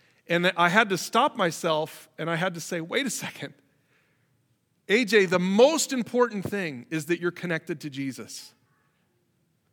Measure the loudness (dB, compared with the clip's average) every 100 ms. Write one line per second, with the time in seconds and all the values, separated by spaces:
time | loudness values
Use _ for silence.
0 | _ _ -2 0 2 2 4 4 4 0
1 | 0 2 2 2 -2 -2 -2 -2 -4 -10
2 | -20 -10 -4 -2 -2 -6 -8 -8 -4 -2
3 | -2 -4 -10 -10 -14 -16 _ _ _ _
4 | _ _ _ _ _ _ _ _ 0 2
5 | 4 4 4 2 2 6 6 6 -2 -4
6 | -2 2 2 0 -6 -6 -6 -8 -6 -6
7 | -2 -2 -2 -6 -4 -6 -6 -10 -8 -8
8 | -8 -8 -12 -14 -18 _ _ _ _ _
9 | _ _ _ _ _ _ _